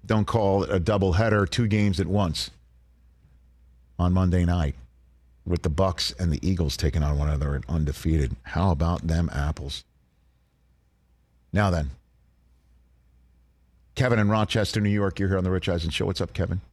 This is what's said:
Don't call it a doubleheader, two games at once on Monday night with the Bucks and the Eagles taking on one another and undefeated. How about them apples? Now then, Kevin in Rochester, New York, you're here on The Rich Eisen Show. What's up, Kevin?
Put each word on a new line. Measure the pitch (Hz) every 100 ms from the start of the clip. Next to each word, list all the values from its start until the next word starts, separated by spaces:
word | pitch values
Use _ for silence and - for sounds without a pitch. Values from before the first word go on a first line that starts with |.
| -
Don't | 107 98
call | 117 98 98
it | 87
a | 95
doubleheader, | 82 104 95 85 113 107 98
two | - 117
games | 107 104 92
at | 87
once | 101 92 76 - - _ _ _ _ _ _ _ _ _ _ _ _ _ -
on | 90
Monday | 92 90 90
night | 87 87 73 - - _ _ _ _ _ -
with | 87
the | -
Bucks | 76 95 82 - -
and | 87
the | 71 87
Eagles | 90 78 -
taking | 76 80
on | 73 71
one | 76
another | 71 71 69
and | 64
undefeated. | 80 73 - 80 80 69 -
How | - 85 95
about | 76 82 87 82
them | 82 82
apples? | 71 71 78 69 - _ _ _ _ _ _ _ _ _ _ _ _ _ _ _ _ _
Now | 101 101
then, | 85 71 - _ _ _ _ _ _ _ _ _ _ _ _ _ _ _ _ _ _ _ -
Kevin | 127 117
in | 104
Rochester, | 110 104 113 101 110
New | 104
York, | 104 101 -
you're | 98
here | 95
on |
The | 92
Rich | 92 -
Eisen | 87 82
Show. | - 95
What's | 95
up, | 87
Kevin? | - 90 90 -